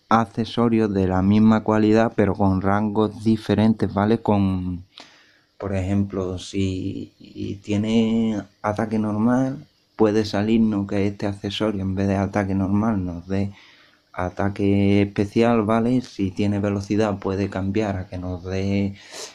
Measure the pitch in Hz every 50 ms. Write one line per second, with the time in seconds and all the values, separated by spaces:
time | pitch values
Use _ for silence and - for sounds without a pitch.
0 | _ - 110 113 113 - - 120 110 - - 117 117 117 113 110 110 104 98 98
1 | 95 92 92 92 92 98 104 107 110 110 110 107 - 107 107 110 107 107 107 113
2 | 113 117 - - 104 98 87 - 101 98 95 92 90 98 101 104 110 107 104 110
3 | 110 104 101 101 104 113 110 107 - - 104 104 107 110 110 - 107 95 98 98
4 | 101 104 117 113 - - 104 101 98 95 92 90 90 90 90 87 92 _ _ -
5 | - - _ _ _ _ _ _ _ _ _ - 101 98 98 95 90 95 101 101
6 | 101 98 101 98 92 92 92 90 - - - 98 95 95 95 95 98 98 98 -
7 | - - _ - - - - 101 104 104 101 - - 104 104 101 107 107 113 117
8 | 110 110 113 113 113 110 110 101 98 - _ _ - 107 104 107 113 107 113 107
9 | 107 107 104 104 113 120 123 131 131 131 139 151 - - _ _ _ _ _ -
10 | 110 107 104 110 107 101 - 101 104 110 113 113 113 107 107 101 101 101 104 101
11 | 98 104 101 - 107 101 101 101 - 101 101 - 107 110 104 95 95 95 95 98
12 | 98 98 98 98 98 95 98 104 98 95 98 98 95 95 101 104 110 113 110 95
13 | 90 90 85 85 87 92 95 98 101 101 101 - - - - _ _ _ _ _
14 | _ _ - - 90 90 - - 98 101 98 101 101 98 101 101 101 98 101 101
15 | 101 101 101 - 104 104 - 113 117 117 117 113 104 104 113 113 113 120 127 127
16 | 123 - - - 98 95 - - 104 101 104 101 101 101 101 101 98 - 104 104
17 | 110 104 98 101 - 98 95 98 101 98 98 95 95 98 98 110 110 101 95 92
18 | 90 - 92 90 90 90 90 85 90 92 95 95 98 98 98 101 101 98 98 -
19 | - - - - - -